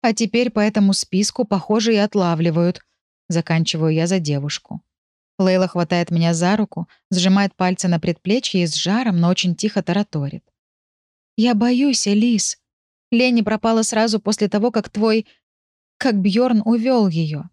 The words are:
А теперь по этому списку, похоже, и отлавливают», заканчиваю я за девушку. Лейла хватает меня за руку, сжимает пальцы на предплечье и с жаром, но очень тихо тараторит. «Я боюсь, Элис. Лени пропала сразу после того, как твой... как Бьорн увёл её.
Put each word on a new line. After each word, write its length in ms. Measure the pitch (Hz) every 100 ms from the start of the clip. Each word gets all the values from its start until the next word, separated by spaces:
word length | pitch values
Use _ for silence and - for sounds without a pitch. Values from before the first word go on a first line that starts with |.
А 100 | 240
теперь 380 | 220 220 233 247
по 100 | 220
этому 320 | 208 214 196
списку, 520 | 196 - 185 202 -
похоже, 500 | 233 196 - 214 226
и 20 | 214
отлавливают», 840 | 208 208 175 165 170 160 175 - _ _ _ _ _
заканчиваю 640 | 170 - 165 160 160 160
я 140 | 156 170
за 140 | 190
девушку. 640 | 151 143 143 - _ - _ _ _ _ _ -
Лейла 300 | 185 185 185
хватает 420 | 175 165 175 170
меня 220 | 165 165
за 240 | 165 180 214
руку, 320 | 208 - 170 _ _
сжимает 440 | 185 185 196 196
пальцы 340 | _ 180 180 180
на 100 | 170
предплечье 640 | 170 165 180 233 - 185
и 40 | 170
с 80 |
жаром, 440 | - 170 220 240 175
но 100 | 170
очень 280 | 185 180 160
тихо 260 | 214 208
тараторит. 640 | - 190 202 151 139 - _ _ _ _ _ _ _ _ _ -
«Я 180 | 233
боюсь, 520 | 214 240 247 285 254 208
Элис. 520 | 208 240 220 - - _ _ _ _ _
Лени 320 | 233 254 233
пропала 400 | 214 220 233 226
сразу 380 | 220 214 226 214
после 280 | 208 214 208
того, 220 | 208 240
как 180 | 233 -
твой... 380 | 208 220 220 214 _ _ _ _ _ _ _
как 220 | 262 202
Бьорн 420 | 190 202 254 226
увёл 440 | 220 233 240 247 196
её. 360 | 165 160 151 170